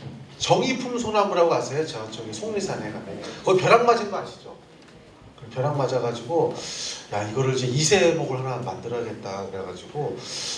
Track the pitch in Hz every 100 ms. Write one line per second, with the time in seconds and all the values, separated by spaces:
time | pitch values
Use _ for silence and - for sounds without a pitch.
0 | - - - - - - - 262 247 240
1 | 220 214 190 175 165 135 123 139 156 113
2 | 107 - - - 220 208 185 - 107 104
3 | - - - - 190 185 - 233 233 226
4 | 202 180 - - - - - - - -
5 | - - - - 110 127 143 143 131 131
6 | 120 113 113 165 - - - - - -
7 | - 104 107 127 131 127 127 131 160 196
8 | 170 156 139 127 131 120 - - 117 120
9 | 113 107 104 98 92 95 92 90 - 147
10 | 139 - - - -